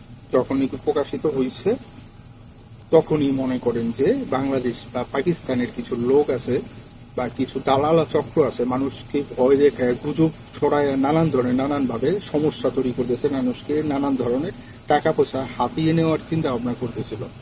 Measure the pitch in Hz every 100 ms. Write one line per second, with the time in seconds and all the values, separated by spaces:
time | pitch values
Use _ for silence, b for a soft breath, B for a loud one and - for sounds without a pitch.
0 | - - - 131 120 135 135 143 - 147
1 | 139 135 - 135 127 - 196 254 - -
2 | - - - - - - - - - 160
3 | - 156 139 135 131 127 - 117 117 117
4 | 147 277 247 131 139 135 123 113 - 127
5 | 120 139 175 170 - 123 120 - 117 120
6 | 120 139 147 127 131 127 - - - -
7 | - - 120 - 127 135 135 135 151 165
8 | 151 156 143 - 131 - 123 127 135 -
9 | - 110 107 - 131 139 143 127 123 123
10 | 147 147 160 - - - 147 147 143 135
11 | 135 156 160 127 123 127 139 143 127 113
12 | 135 196 - 147 151 - 135 135 131 120
13 | 120 120 143 135 123 117 - 151 151 139
14 | 143 131 120 127 170 - B B - 147
15 | 160 151 - 135 127 - 123 - 160 165
16 | 160 156 - 165 156 120 120 117 120 107
17 | 104 110 123 -